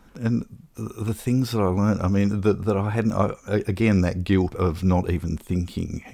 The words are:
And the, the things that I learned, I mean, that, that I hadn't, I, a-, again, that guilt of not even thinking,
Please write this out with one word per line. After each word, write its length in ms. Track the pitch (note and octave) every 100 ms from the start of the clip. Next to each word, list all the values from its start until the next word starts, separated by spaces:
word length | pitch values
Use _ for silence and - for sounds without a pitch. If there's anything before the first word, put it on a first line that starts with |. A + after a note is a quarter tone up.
| -
And 320 | - A2+ A#2 - - -
the, 300 | - A2 -
the 100 | A2
things 380 | G#2+ - B2+ B2
that 80 | A#2
I 60 | G2
learned, 360 | F2+ G2+ G2+
I 60 | F2+
mean, 340 | G2 G2+ G#2
that, 220 | G2+ F#2+
that 120 | F#2+ G2
I 140 | G#2
hadn't, 220 | A2 A2
I, 220 | F#2+ G2+ - -
a-, 180 | G#2 -
again, 360 | G2+ A2+ G2
that 220 | F2 F2+
guilt 300 | F2+ F#2+ F2+ -
of 260 | F#2 E2
not 260 | F#2 F2+ F2+
even 260 | F2 E2+ D#2+
thinking, 680 | - F2+ F2 - F2 E2 -